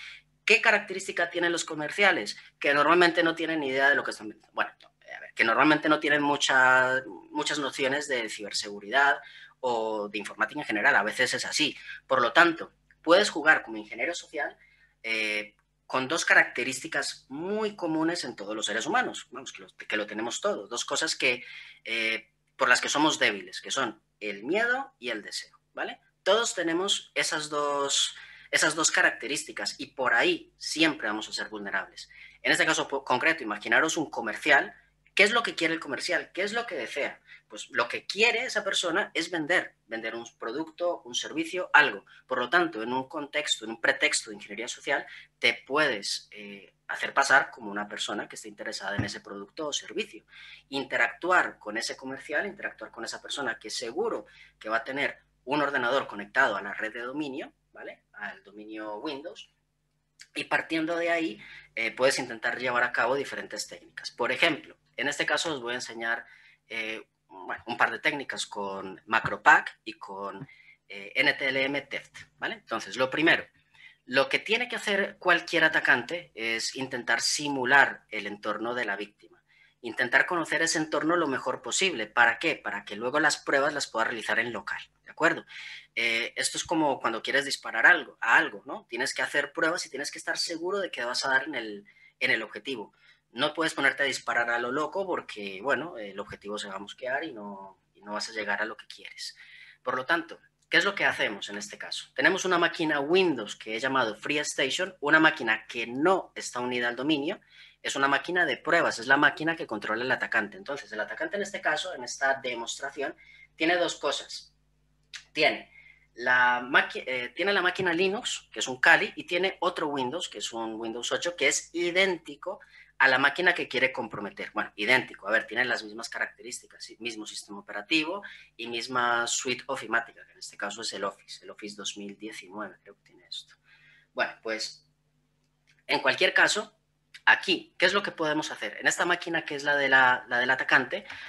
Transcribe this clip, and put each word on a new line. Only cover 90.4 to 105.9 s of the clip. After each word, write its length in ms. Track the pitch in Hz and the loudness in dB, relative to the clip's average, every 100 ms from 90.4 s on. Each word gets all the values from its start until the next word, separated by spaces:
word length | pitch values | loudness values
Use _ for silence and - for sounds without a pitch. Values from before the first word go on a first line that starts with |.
| - 165 175 202 | -4 -4 -4 -4
de 120 | 175 | -4
que 120 | - | -4
vas 220 | 120 123 139 | -4 -2 2
a 40 | |
dar 160 | 135 156 | 0 0
en 100 | 135 | -6
el, 300 | 110 101 - _ - - | -8 -10 -16 _ -20 -4
en 100 | 127 | 0
el 140 | 113 | 0
objetivo. 500 | 107 104 139 120 98 _ _ _ _ | -2 -10 -8 -8 -10 _ _ _ _
No 200 | 113 147 | -2 -2
puedes 200 | 160 160 | 0 -2
ponerte 300 | - 139 131 | 2 2 2
a 20 | 139 | 0
disparar 440 | 123 - 117 117 | -2 -2 0 0
a 100 | 120 | 0
lo 120 | 120 | 0
loco 340 | 139 151 185 190 | -2 -2 -4 -4
porque, 540 | 151 - 107 101 95 | -4 -6 -10 -10 -6
bueno, 360 | 123 131 160 120 | -2 -2 -2 -10
el 220 | 101 98 | -12 -10
objetivo 380 | 98 101 101 104 | -12 -12 -10 -8
se 100 | 104 | -8
va 80 | 98 | -10
a 40 | |
mosquear 440 | 101 - 123 139 | -12 -10 -4 -4
y 100 | 160 | -4
no, 460 | 113 104 98 95 - _ _ | -10 -12 -14 -16 -20 _ _
y 60 | |
no 120 | 104 | -8
vas 160 | 104 107 | -6 -6
a 20 | |
llegar 300 | 110 104 101 | -6 -4 -2
a 40 | 107 | -4
lo 120 | 110 | -8
que 100 | - | -16
quieres. 480 | - - - - - - - - - | -18 -16 -12 -14 -14 -20 -20 -20 -10
Por 140 | 127 127 | -4 -2
lo 100 | 131 | 0
tanto, 340 | 170 160 - _ _ - | 0 -2 -14 _ _ 2
¿qué 80 | 160 | 4
es 80 | 196 | 4
lo 80 | |
que 120 | 196 143 | 2 2
hacemos 440 | 127 127 101 - | 2 -2 -2 -8
en 80 | 101 | -8
este 200 | - - | -10 -12
caso? 320 | - - - - | -10 -12 -10 2
Tenemos 300 | 156 185 185 | 2 4 2
una 120 | 175 | 4
máquina 420 | 170 - 156 147 | 4 2 0 2
Windows 560 | 139 185 180 127 104 - | 4 6 6 2 -4 -10
que 200 | 110 113 | -8 -2
he 40 | |
llamado 360 | 131 135 113 104 | 0 2 2 -2
Free 220 | - 147 | -2 -2
Station, 580 | 147 - 135 131 185 - | -2 0 0 0 -4 -2
una 200 | 143 160 | 4 8
máquina 460 | 156 151 113 110 - | 8 4 0 -2 -2
que 200 | 120 | -8
no 440 | 113 | -6